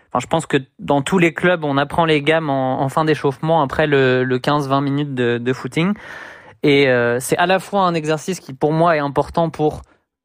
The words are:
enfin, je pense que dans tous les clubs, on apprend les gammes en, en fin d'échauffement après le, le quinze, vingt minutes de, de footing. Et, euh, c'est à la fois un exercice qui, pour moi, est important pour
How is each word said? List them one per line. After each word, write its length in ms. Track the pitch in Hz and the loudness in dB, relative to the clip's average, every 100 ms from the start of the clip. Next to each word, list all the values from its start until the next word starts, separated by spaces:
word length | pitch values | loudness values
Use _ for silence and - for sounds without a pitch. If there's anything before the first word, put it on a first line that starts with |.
| _ | _
enfin, 80 | 123 | -6
je 60 | - | -2
pense 200 | 165 - | -4 0
que 100 | 143 135 - | -2 -4 -10
dans 240 | 180 143 | -2 0
tous 160 | 135 190 | 2 2
les 140 | 170 | 2
clubs, 320 | - 175 175 | 2 0 0
on 120 | 147 139 | -2 -2
apprend 260 | 139 - | -2 0
les 160 | 165 151 | 2 2
gammes 280 | 143 160 151 | 2 0 0
en, 320 | 135 131 127 | -2 -2 -2
en 60 | 135 | -2
fin 160 | 160 | 0
d'échauffement 580 | 156 147 143 131 160 165 | 0 0 -2 -2 0 0
après 240 | 135 - 151 | 0 0 2
le, 380 | 139 131 127 | 4 4 2
le 140 | 127 127 | 0 -2
quinze, 300 | 147 147 135 | 0 0 0
vingt 120 | 139 | 0
minutes 340 | 143 143 147 | 0 -2 -2
de, 240 | 127 120 120 | -2 -2 -2
de 140 | 120 | -2
footing. 400 | 131 127 156 180 208 - - - - - - | -4 -4 -2 -2 -2 -8 -18 -18 -20 -20 -2
Et, 260 | 151 139 139 | 2 4 4
euh, 300 | 123 120 120 | 4 2 0
c'est 160 | - 160 | -2 0
à 100 | 175 | 2
la 120 | 185 | 0
fois 240 | - 202 | 0 0
un 120 | 180 | 0
exercice 460 | 165 151 156 - 180 | 0 -2 -4 -4 -8
qui, 140 | - | -10
pour 180 | 135 151 | -2 0
moi, 240 | 160 170 151 | 4 2 2
est 40 | |
important 500 | 143 139 - 170 165 | 0 -2 -2 0 -2
pour 320 | - 151 - - _ _ _ | 0 -2 -2 -14 _ _ _